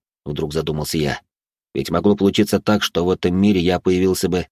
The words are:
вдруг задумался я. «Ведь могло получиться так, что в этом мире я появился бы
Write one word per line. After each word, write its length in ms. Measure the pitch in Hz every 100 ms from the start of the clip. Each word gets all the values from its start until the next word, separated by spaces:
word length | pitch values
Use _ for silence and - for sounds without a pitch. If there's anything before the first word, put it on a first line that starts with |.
| _ _
вдруг 300 | 73 76 78
задумался 440 | 78 78 76 76 82
я. 240 | 71 - _ _ _ _ _
«Ведь 160 | - -
могло 260 | 85 101 101
получиться 460 | 98 101 104 98
так, 220 | - 104
что 200 | - 82
в 60 | 87
этом 260 | 92 90 90
мире 240 | 104 95
я 220 | 87 90
появился 480 | 92 92 92 92 90
бы 180 | 90 85